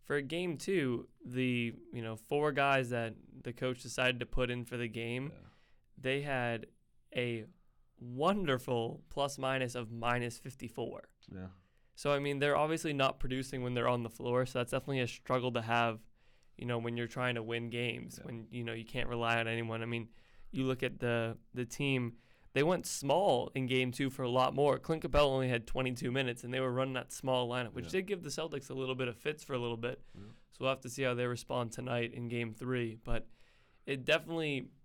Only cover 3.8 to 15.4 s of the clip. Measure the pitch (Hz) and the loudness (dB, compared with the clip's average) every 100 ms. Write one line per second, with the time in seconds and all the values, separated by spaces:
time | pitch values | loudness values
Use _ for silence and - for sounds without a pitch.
3.8 | 123 - 127 123 120 - 123 123 117 120 | -6 2 2 2 0 0 2 0 -4 -4
4.8 | 120 113 117 123 143 - - _ _ - | -4 -4 -4 -4 -4 -10 -20 _ _ -20
5.8 | _ - 131 135 147 131 120 117 - _ | _ -4 -2 0 0 0 0 -2 -6 _
6.8 | _ _ _ - 123 113 110 - _ _ | _ _ _ -2 -2 -2 -6 -18 _ _
7.8 | _ _ 120 123 160 202 170 127 127 120 | _ _ -10 0 2 2 2 2 2 0
8.8 | 117 - - - 139 135 131 135 127 123 | 0 -6 -8 -2 -2 0 0 0 0 -4
9.8 | 110 117 120 123 120 117 131 - 120 - | -8 -2 2 2 0 -6 -14 -12 -10 -6
10.8 | 120 139 - _ - 92 92 - _ _ | -6 -6 -14 _ -14 -12 -12 -14 _ _
11.8 | _ - 143 143 143 143 143 143 156 160 | _ -4 0 2 0 2 4 4 4 2
12.8 | 160 143 135 139 127 131 131 131 123 123 | 0 2 2 2 -2 0 -2 -4 0 2
13.8 | 123 120 113 - 123 123 127 127 120 131 | 4 4 0 -6 0 2 2 0 0 -2
14.8 | - 131 120 - - 127 | 0 0 0 -4 0 2